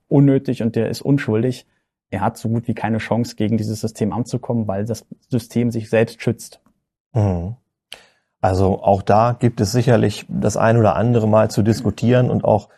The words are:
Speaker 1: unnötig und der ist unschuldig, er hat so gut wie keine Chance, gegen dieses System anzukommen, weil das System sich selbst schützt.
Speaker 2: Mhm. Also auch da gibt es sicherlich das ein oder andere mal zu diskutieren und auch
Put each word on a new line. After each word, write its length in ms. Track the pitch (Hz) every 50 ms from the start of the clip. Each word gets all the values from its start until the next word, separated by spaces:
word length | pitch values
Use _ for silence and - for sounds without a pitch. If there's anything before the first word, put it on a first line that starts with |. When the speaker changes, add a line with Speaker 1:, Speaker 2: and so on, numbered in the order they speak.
| _ _
Speaker 1:
unnötig 540 | 160 143 143 139 135 135 135 139 123 -
und 120 | 127 113 -
der 140 | 117 113 -
ist 140 | - -
unschuldig, 640 | - 135 143 139 - 120 107 110 120 131 127 - - _ _ _ _ _ _ _ _ _
er 140 | 104 98
hat 160 | 104 113 113 -
so 100 | - 113
gut 180 | 117 120 110
wie 80 | - 107
keine 220 | - - 107 113
Chance, 400 | 110 - - 110 117 117 - -
gegen 220 | - 110 104 113 110
dieses 240 | 107 107 110 -
System 280 | - 110 - - 113 101
anzukommen, 580 | 87 110 135 - - 120 - - 120 117 110 104
weil 180 | 95 98 107
das 180 | 117 107 - - _ - - _ _
System 420 | 127 117 - - - 117 120 117
sich 200 | 117 117 107 -
selbst 320 | 113 110 117 - - -
schützt. 400 | - 123 113 - - - - _ _ _ _ _ _ _ _ _ _ _
Speaker 2:
Mhm. 440 | - 117 104 98 90 85 85 104 120 - _ _ _ _ _ _ - - - _ _ _ _ _ _ _ -
Also 380 | 95 95 92 98 92 98 -
auch 200 | - 101 98 95
da 340 | - - 101 107 117 120 120 -
gibt 220 | 123 117 - -
es 100 | 107 95
sicherlich 560 | 113 123 113 131 120 107 113 107 - - - -
das 280 | - - - 110 101
ein 200 | 98 101 113 113
oder 200 | 117 107 101 -
andere 320 | 87 107 123 120 113 110 107
mal 200 | 107 110 107 110
zu 140 | - 113
diskutieren 640 | 101 113 107 - - 104 - - 113 117 123 127 123 113
und 140 | 110 110 -
auch 260 | - 107 104 - _ _